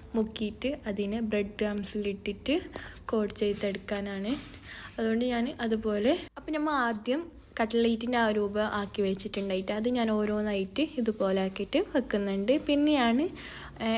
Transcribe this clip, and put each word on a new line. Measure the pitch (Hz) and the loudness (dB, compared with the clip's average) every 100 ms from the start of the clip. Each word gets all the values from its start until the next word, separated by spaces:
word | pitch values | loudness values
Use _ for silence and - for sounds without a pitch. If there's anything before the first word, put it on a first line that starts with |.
| - 226 | -4 0
മുക്കിയിട്ട് | 220 - 208 214 254 294 220 | 0 -2 -4 -4 -4 -4 -6
അതിനെ | 202 202 226 220 | -4 -2 -2 0
ബ്രെഡ് | 208 202 - | 0 -2 -2
ക്രംസിലിട്ടിട്ട് | 208 208 196 214 208 196 208 196 - 277 - - - - - | -2 -2 -2 -2 -2 -4 -6 -4 -2 -2 -2 -10 -12 -12 -2
കോട്ട് | 220 208 - | 0 0 0
ചെയ്തെടുക്കാനാണ്. | 208 202 208 196 - 202 202 196 202 294 - - - - - - | 0 0 -2 -4 -4 -6 -4 -4 -4 -4 -6 -14 -14 -14 -10 -2
അതുകൊണ്ട് | 226 226 247 | 0 2 2
ഞാൻ | 240 247 - 233 | 0 -2 -2 -2
അതുപോലെ, | 220 220 208 226 349 - - | 0 0 2 4 2 -2 -12
അപ്പം | - 302 | -4 -2
നമ്മൾ | 302 285 233 | 2 2 2
ആദ്യം | 214 233 285 339 - - - | 0 0 -2 -2 -12 -6 -2
കട്ട്ലേറ്റിൻ്റെ | 220 233 233 226 233 247 226 | 2 4 4 2 2 2 4
ആ | 214 | 2
രൂപം | 202 208 214 208 | 0 0 0 0
ആക്കി | 196 - 196 | -2 0 0
വെച്ചിട്ടുണ്ടായിട്ട് | 196 214 202 196 185 190 208 | 2 0 0 -2 -2 -2 0
അത് | 233 247 | 2 2
ഞാൻ | 226 214 | 2 2
ഓരോന്നായിട്ട് | 208 208 214 202 190 - 311 262 | 2 0 0 0 0 0 0 0
ഇതുപോലെ | 226 214 196 190 190 | 0 2 2 2 2
ആക്കിയിട്ട് | 190 190 302 - 285 | -2 0 0 2 0
വെക്കുന്നുണ്ട്. | - 208 196 196 202 302 302 | 2 0 0 0 2 2 4
പിന്നെയാണ്, | 285 302 285 233 240 359 - - - - - | 4 4 4 4 4 2 -4 -10 -10 -12 -4
ഏ, | 226 | 0